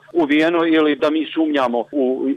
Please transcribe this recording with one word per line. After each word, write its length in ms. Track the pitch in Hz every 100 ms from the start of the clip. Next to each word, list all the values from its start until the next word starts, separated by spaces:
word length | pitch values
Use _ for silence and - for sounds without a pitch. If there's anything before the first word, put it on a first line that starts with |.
| -
uvijeno 520 | 170 147 151 160 170 165
ili 300 | 156 151 139
da 140 | 151
mi 160 | 156 143
sumnjamo 460 | 160 160 143 127 120 107
u 380 | 147 127 131 135